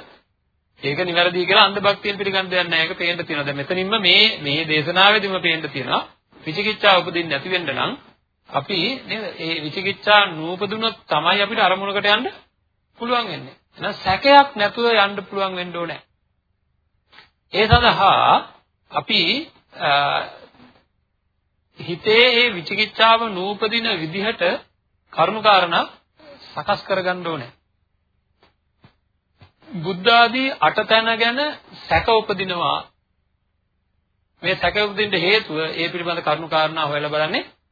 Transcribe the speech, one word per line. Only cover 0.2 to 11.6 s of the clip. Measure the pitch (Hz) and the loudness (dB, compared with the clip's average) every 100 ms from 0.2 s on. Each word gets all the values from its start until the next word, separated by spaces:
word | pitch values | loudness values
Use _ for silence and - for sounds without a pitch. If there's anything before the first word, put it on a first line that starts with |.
| _ _ _ _ _ _ | _ _ _ _ _ _
ඒක | 139 143 | -6 -4
නිවැරදි | 180 170 175 175 175 | -2 0 0 0 2
කියලා | 202 | 4
අන්ධ | 202 202 | 4 2
භක්තියෙන් | 196 202 208 196 | -2 -2 -6 -6
පිළිගන්න | 202 190 185 | -4 -4 -2
දෙයක් | 180 170 | -4 -2
නෑ. | 165 | -2
ඒක | 165 - | -2 -2
පේන්න | 175 170 | -4 -4
තියෙනවා. | 170 151 143 | -6 -6 -6
දැන් | 143 | -6
මෙතනින්ම | 135 185 190 220 | -6 -4 -2 0
මේ, | 185 190 214 - | 4 4 4 0
මේ | 147 147 | -4 -4
දේශනාවෙදිම | 160 156 147 180 196 214 196 185 | -2 -2 0 4 4 4 0 -2
පේන්න | 170 160 151 | -2 -2 -6
තියෙනවා. | 139 123 190 - _ _ - | -8 -4 -4 -4 _ _ -14
විචිකිච්ඡාව | 160 160 208 202 208 185 | -10 -4 -4 2 4 4
උපදින්නේ | 165 170 165 | 2 -4 -4
නැති | 139 175 | -6 -4
වෙන්න | 180 156 | -4 -4
නම් | 127 143 269 - _ _ _ _ | -4 -6 -6 -16 _ _ _ _
අපි | 143 135 196 196 262 | -6 -4 -2 -2 -6
නේද? | 233 - 202 - | -8 -10 -10 -10
ඒ | 165 165 | -8 -6
විචිකිච්ඡා | 151 190 190 185 - 208 196 | -6 -6 -6 -4 4 4 4
නූපදුනොත් | 156 160 185 202 220 226 220 | -2 -6 -6 -6 -4 -6 -6
තමයි | - 156 165 202 | -2 0 2 0
අපිට | 202 226 | 0 2